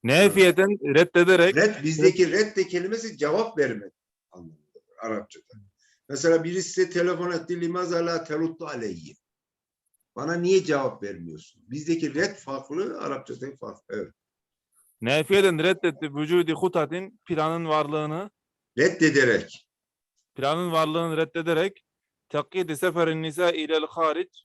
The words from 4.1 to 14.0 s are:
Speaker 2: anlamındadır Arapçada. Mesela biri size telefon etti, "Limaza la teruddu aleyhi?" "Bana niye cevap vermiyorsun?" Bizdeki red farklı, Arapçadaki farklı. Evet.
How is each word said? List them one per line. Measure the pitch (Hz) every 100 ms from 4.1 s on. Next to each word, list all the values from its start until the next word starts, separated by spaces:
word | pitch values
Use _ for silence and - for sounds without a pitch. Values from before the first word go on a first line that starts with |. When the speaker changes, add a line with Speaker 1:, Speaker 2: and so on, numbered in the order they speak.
| _ _
Speaker 2:
anlamındadır | 90 82 78 73 - _ _
Arapçada. | 113 107 104 - _ 107 101 _ _ _ _
Mesela | 139 165 165
biri | 160 180
size | 180 - 175
telefon | 175 175 170 180
etti, | 170 170 175
"Limaza | 170 180 175 170 170
la | 165
teruddu | - 151 165 160 160
aleyhi?" | 135 110 85 76 - _ _ _ _ _ _ _ _ _ -
"Bana | 147
niye | 170 175 190
cevap | 156 143 131 107
vermiyorsun?" | 101 90 85 78 - _ _
Bizdeki | 139 151 165 156
red | 143 196 208
farklı, | - 135 - 156 208 -
Arapçadaki | 139 135 - 120 131 -
farklı. | - 101 _
Evet. | 107